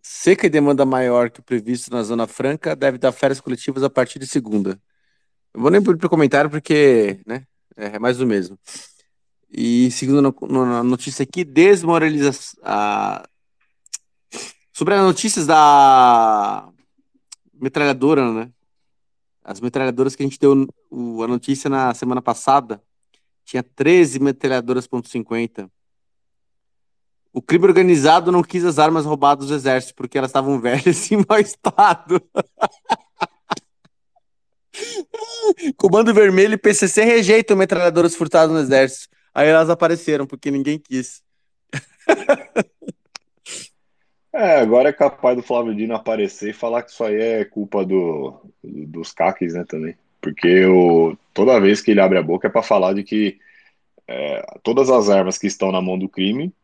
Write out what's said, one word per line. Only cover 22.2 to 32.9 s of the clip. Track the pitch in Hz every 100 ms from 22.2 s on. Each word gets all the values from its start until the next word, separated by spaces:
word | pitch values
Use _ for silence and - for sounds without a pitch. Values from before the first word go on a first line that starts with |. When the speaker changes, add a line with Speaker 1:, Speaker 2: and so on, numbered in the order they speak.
Speaker 1:
passada, | 123 113 - 139 117 107 _ _ _ _ _ _
tinha | _ 127
treze | - _ 143 180 156 131
metralhadoras | 139 131 131 127 117 127
ponto | 123 123 117
cinquenta. | 123 107 113 117 - 95 _ _ _ _ _ _ _ _ _ _ _ _ _ _ _ _
O | 127
crime | - 170
organizado | 190 180 185 160 147 170 170
não | 180
quis | 175 180
as | 175 151
armas | 156 165
roubadas | 151 147 143 143 139
do |
exército, | 147 131 127 -
porque | _ 123 139
elas | 131
estavam | 139 135 135
<laughs> |
velhas | 117 127 180 160 -
e |
em | 208 196
mau | 214
estado. | - - 196 - 208 170 - 185 _
<laughs> | - - _ - _ -